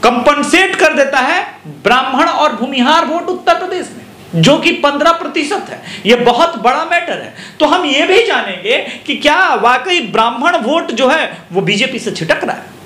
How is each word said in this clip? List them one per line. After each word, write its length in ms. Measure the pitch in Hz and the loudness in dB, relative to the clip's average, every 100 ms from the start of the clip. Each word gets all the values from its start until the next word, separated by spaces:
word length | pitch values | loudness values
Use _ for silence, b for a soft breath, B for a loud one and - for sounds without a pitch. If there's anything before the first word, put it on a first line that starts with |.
compensate 720 | 220 240 285 294 285 339 381 370 | 2 2 0 0 2 2 2 2
कर 180 | 320 | 2
देता 260 | 302 269 269 | 2 0 2
है 260 | 254 349 - - 156 147 | 0 -2 -4 -12 -18 -6
ब्राह्मण 420 | 196 247 254 254 330 | 0 2 2 0 0
और 300 | 320 302 220 | 2 -2 -2
भूमिहार 500 | 254 269 247 320 330 | -4 0 2 2 2
वोट 220 | 320 339 | -2 -4
उत्तर 260 | 359 - | -4 0
प्रदेश 360 | 339 370 370 254 - | 0 0 -6 -8 -12
में, 440 | - - - 170 | -20 -20 -6 2
जो 160 | 165 302 | 4 4
कि 140 | 339 | 2
पन्द्रह 400 | - 285 285 302 | 0 0 2 2
प्रतिशत 540 | 339 294 349 294 403 - | 2 -2 -4 -4 -4 -6
है। 120 | - B B 190 | -14 B B 2
ये 100 | 240 | 4
बहुत 420 | 240 240 330 247 | 4 2 2 2
बड़ा 280 | 220 277 330 | 0 0 0
matter 360 | 349 349 180 | -2 -2 -8
है। 120 | 120 - B B | -10 -16 B B
तो 60 | 294 | 0
हम 200 | 349 320 | 2 0
ये 200 | 269 330 | 0 2
भी 200 | 381 453 | 2 2
जानेंगे 520 | 269 214 180 180 277 - B - | 0 -4 -6 -2 -2 -2 B -8
कि 100 | 277 | -2
क्या 380 | 294 311 370 254 | 2 2 2 2
वाकई 440 | 226 254 254 359 | 2 2 0 -2
ब्राह्मण 560 | 226 214 226 254 302 349 | 0 0 0 0 0 0
वोट 340 | 226 320 339 | 0 -2 -2
जो 180 | 226 262 | 0 2
है 280 | 311 254 - - | 2 -2 -8 -6
वो 100 | 175 | -4
बीजेपी 380 | 170 202 254 233 | -2 0 -2 -4
से 120 | - | -8
छिटक 320 | - 160 320 | -6 -4 -2
रहा 120 | - - | -2 -8
है। 220 | - - | -10 -20